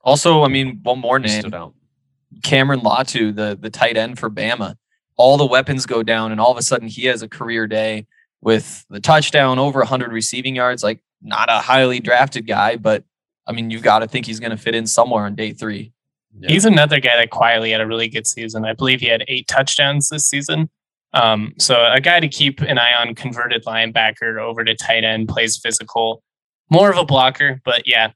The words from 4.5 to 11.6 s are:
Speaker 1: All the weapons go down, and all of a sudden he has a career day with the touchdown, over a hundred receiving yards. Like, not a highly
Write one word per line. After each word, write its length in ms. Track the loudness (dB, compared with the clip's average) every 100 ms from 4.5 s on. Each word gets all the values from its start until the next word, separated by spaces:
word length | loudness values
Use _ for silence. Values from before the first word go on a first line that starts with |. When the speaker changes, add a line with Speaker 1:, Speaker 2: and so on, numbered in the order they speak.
| -4 -6 -10 _ _ _ 4
Speaker 1:
All 200 | 6 6
the 80 | 4
weapons 400 | 2 0 -4 -2
go 160 | -4
down, 280 | 0 -2 -2
and 80 | 2
all 120 | 2
of 60 | 2
a 40 |
sudden 260 | -2 -4 -4
he 180 | -4 -2
has 160 | -2
a 60 | -6
career 380 | -12 -6 -4 -2
day 400 | -2 -4 -6 -12 _ _ _
with 440 | 0 0 0 -18 _
the 100 | -8
touchdown, 580 | 4 4 4 2 2 2
over 220 | 0 0
a 60 | 0
hundred 260 | 0 -4
receiving 420 | -6 -6 -6 -6
yards. 280 | -2 -2 0
Like, 180 | -4 -4 _ _
not 300 | -8 -2 2
a 80 |
highly 400 | 0